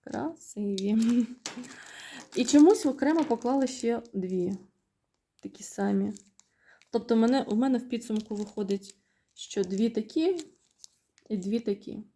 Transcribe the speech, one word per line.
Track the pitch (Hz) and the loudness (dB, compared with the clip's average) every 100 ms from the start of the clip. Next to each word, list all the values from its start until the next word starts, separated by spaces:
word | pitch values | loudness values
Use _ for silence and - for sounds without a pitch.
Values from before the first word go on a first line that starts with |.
Красиві. | - - 302 330 - - 202 196 196 220 226 240 233 - - - 247 - - - - - - - | -8 -6 -6 -8 -14 -8 -4 -4 0 2 2 2 0 -4 -14 -14 -16 -18 -20 -18 -18 -18 -8 -4
І | |
чомусь | 240 285 311 427 294 | 4 8 10 8 2
окремо | 262 277 330 | 0 2 2
поклали | 302 226 240 269 262 | 2 0 0 0 0
ще | - 233 233 226 | -2 -2 -2 -4
дві | 196 185 185 180 196 - _ _ _ _ _ _ _ | -8 -4 -2 -2 -4 -10 _ _ _ _ _ _ _
такі | - - | -18 -16
самі. | - - 202 196 202 208 - _ _ _ _ - _ | -16 -4 0 0 0 -6 -16 _ _ _ _ -20 _
Тобто | 233 233 226 | -6 0 4
мене, | 226 269 | 4 4
у | - 214 | 2 0
мене | 262 247 | 2 0
в | 247 | -2
підсумку | 233 - 214 208 | -8 -4 -6 -4
виходить, | 208 208 - 196 196 196 - _ _ _ | -8 -8 -6 -4 -4 -6 -20 _ _ _
що | - - - | -20 -10 -4
дві | 185 190 226 | -4 0 0
такі | 226 220 - 330 349 - _ _ _ - _ _ _ _ | 0 -4 0 0 0 -6 _ _ _ -20 _ _ _ _
і | 208 | -6
дві | 185 226 | -2 -2
такі. | 233 202 - 202 - | -2 -4 -6 -14 -14